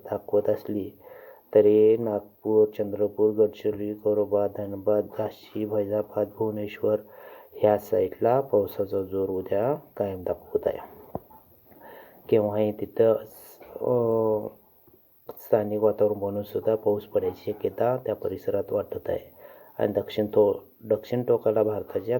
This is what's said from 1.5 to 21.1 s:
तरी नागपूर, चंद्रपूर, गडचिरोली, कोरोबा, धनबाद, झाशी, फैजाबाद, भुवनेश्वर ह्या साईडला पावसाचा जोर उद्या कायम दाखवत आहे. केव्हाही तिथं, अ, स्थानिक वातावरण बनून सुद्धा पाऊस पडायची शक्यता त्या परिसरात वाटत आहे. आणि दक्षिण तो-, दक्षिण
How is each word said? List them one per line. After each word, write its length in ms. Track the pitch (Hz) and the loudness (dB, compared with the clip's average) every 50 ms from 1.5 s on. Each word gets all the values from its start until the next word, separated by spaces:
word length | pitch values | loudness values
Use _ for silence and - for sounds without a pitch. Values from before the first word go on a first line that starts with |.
| - | 6
तरी 420 | 107 104 104 104 107 107 107 113 | 6 8 8 8 8 8 6 6
नागपूर, 720 | 113 117 110 104 101 - - _ _ - 107 110 107 107 107 - - | 4 2 -2 -2 -4 -4 -8 _ _ -2 2 4 6 4 4 4 -2
चंद्रपूर, 540 | 107 101 98 101 104 101 - - 107 107 107 | -4 -4 -2 -2 -2 -2 0 2 2 2 4
गडचिरोली, 640 | 107 107 104 104 - - 107 104 101 104 104 104 | 4 2 2 2 -2 -4 -4 -4 -4 -4 -6 -6
कोरोबा, 520 | 104 - 107 107 104 104 98 101 101 101 98 - | -4 -2 0 2 2 0 2 2 0 0 0 -2
धनबाद, 480 | 107 104 98 101 98 98 107 107 104 104 | -4 -6 -6 -6 -4 0 2 2 2 0
झाशी, 640 | 104 - - 110 104 - - - - - 107 107 | -2 -4 -6 -6 -6 -8 -12 -16 -12 -8 -6 -6
फैजाबाद, 600 | 107 107 107 101 98 104 107 104 - - 107 107 101 - - | -4 -2 -2 -2 -2 -2 -4 -4 -4 -2 -4 -4 -2 -2 -4
भुवनेश्वर 640 | 110 110 104 104 104 104 - - - 107 107 104 - - - - - - - - - - - | -4 -4 -4 -4 -6 -8 -6 -4 0 0 0 0 -2 -6 -20 -20 -20 -20 -20 -20 -20 -20 -4
ह्या 260 | - 104 107 104 101 | 2 4 4 4 4
साईडला 640 | - - - 98 95 92 - - 110 110 123 135 | 0 0 0 0 0 0 -2 -2 0 2 2 2
पावसाचा 600 | 139 - - 104 98 92 - - 101 92 98 98 95 | 0 2 0 0 0 0 -2 -6 -6 -4 -4 -4 -4
जोर 260 | 92 95 98 95 95 | -4 -4 -4 -2 -2
उद्या 460 | 92 92 92 - 101 98 110 131 147 160 - - - | -2 -4 -4 -2 -2 -2 0 0 -2 -4 -6 -10 -6
कायम 260 | - 104 98 95 92 90 | -6 -4 -4 -6 -6 -6
दाखवत 380 | - - - - - - - - | -6 -6 -6 -6 -4 -4 -2 -2
आहे. 320 | - - - - - - - - - - - - - - - - - - _ _ - - - - - - - - - - - - - | -2 -4 -6 -10 -16 -18 -20 -18 -14 -14 -14 -14 -16 -20 -20 -20 -20 -20 _ _ -20 -20 -20 -20 -20 -20 -20 -20 -20 -20 -16 -4 0
केव्हाही 420 | 120 110 104 104 104 107 107 107 107 | 2 2 2 2 0 0 -2 -2 -2
तिथं, 420 | - 101 - - - 113 113 110 - - - - - - - - - - - - - | -4 -8 -4 0 2 4 4 4 2 -2 -8 -18 -20 -20 -20 -20 -20 -20 -16 -10 -6
अ, 680 | - - 123 123 117 113 113 113 110 110 110 104 107 - - - _ _ _ _ _ - - - _ _ _ _ _ - - | -2 0 0 0 0 0 0 0 2 0 0 -2 -4 -6 -14 -16 _ _ _ _ _ -20 -20 -20 _ _ _ _ _ -20 -18
स्थानिक 500 | - - - 120 110 104 104 107 107 107 | -16 -4 0 2 2 2 2 -2 0 2
वातावरण 360 | 107 101 - 104 104 104 101 | 2 2 2 2 0 0 -2
बनून 240 | 101 101 101 104 104 | -6 -6 -6 -6 -8
सुद्धा 320 | - - 104 - 113 110 | -6 -6 -4 -2 0 -2
पाऊस 300 | 110 - 107 104 104 - | 0 0 0 0 0 -2
पडायची 480 | - - 104 95 92 92 - - 107 104 | -4 -4 -2 -2 -2 -6 -6 -8 -8 -6
शक्यता 440 | - - 98 - - 117 120 127 | -4 -4 -6 -2 -2 -2 0 -2
त्या 180 | 131 127 - 107 | -2 -4 -6 -6
परिसरात 580 | - - 98 95 92 - - 104 101 95 - - | -4 -4 -6 -6 -6 -6 -4 -4 -4 -4 -2 -4
वाटत 360 | 104 98 - - - - - | -4 -4 -4 -8 -10 -6 -6
आहे. 100 | - - - - - - - - - - - - - - | -6 -6 -6 -12 -20 -20 -20 -20 -20 -20 -20 -14 -6 -4
आणि 140 | 113 107 101 | -2 -2 0
दक्षिण 340 | 104 98 - - - 107 | -2 -4 -4 -2 -2 -2
तो-, 640 | 104 - 107 107 101 95 - - - _ _ - 107 | 2 4 4 4 4 2 -2 -6 -18 _ _ -4 -2
दक्षिण 340 | 107 104 - - | -2 -2 -2 -2